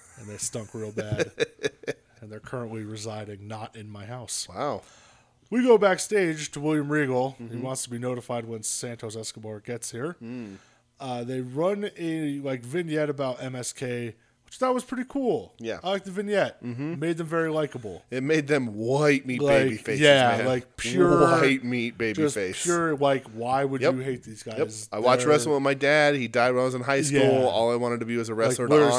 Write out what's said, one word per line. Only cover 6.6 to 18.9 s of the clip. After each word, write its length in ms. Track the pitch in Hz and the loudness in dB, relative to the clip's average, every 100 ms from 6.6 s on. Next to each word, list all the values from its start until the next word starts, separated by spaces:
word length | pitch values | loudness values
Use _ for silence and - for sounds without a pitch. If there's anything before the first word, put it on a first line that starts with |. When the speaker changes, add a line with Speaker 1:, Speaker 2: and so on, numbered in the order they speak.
Speaker 1:
William 300 | 151 156 143 | 0 0 2
Regal. 460 | 151 139 127 131 131 | 0 2 0 -2 -4
He 60 | |
Speaker 2:
Mm-hmm. 160 | 117 117 | -12 -8
Speaker 1:
wants 200 | 131 127 | -6 -6
to 80 | - | -8
be 80 | 120 | -6
notified 480 | 123 123 - 120 113 | -4 -6 -6 -8 -6
when 160 | 113 | -8
Santos 540 | 110 - 123 117 113 110 | -6 -6 -8 -8 -10 -10
Escobar 440 | 110 - 110 107 | -12 -12 -12 -12
gets 300 | - 120 - | -10 -10 -8
here. 240 | 117 147 175 | -8 -8 -8
Speaker 2:
Mm. 320 | 117 123 110 98 _ _ _ - | -12 -12 -12 -16 _ _ _ -14
Speaker 1:
Uh, 260 | 135 123 | -8 -8
they 180 | 120 131 | -6 -6
run 480 | 127 131 175 202 202 185 | -6 -2 -2 -2 -6 -6
a, 400 | 165 160 151 143 | -6 -4 -4 -4
like, 220 | 139 131 | -6 -6
vignette 480 | 120 160 170 151 151 | -6 -6 -4 -2 -2
about 320 | 139 135 123 | -2 -4 -4
M 120 | 131 | -8
S 200 | 127 123 | -8 -8
K, 400 | - 127 120 120 - _ _ _ | -8 -6 -6 -8 -12 _ _ _
which 80 | |
I 40 | - | -4
thought 160 | 254 | -2
was 100 | 254 | -2
pretty 180 | - 254 254 | -4 -8 -6
cool. 440 | 277 254 147 90 - | -4 0 -2 -4 -10
Speaker 2:
Yeah. 200 | 113 104 | -8 -6
Speaker 1:
I 60 | 175 | -4
like 140 | 196 | -4
the 60 | 196 | -4
vignette. 500 | 185 202 202 131 - | -6 -2 0 0 -4
Speaker 2:
Mm-hmm. 380 | 123 120 147 147 | -10 -8 -6 -4
Speaker 1:
Made 160 | 160 165 | -4 -2
them 100 | 160 | -2
very 240 | 165 160 | -2 0
likable. 540 | 156 151 127 107 85 - | 0 -2 -4 -10 -12 -8
Speaker 2:
It 100 | 127 | -4
made 240 | 135 156 143 | 0 0 2
them 280 | 147 123 104 | 0 0 -4
white 500 | 113 | 0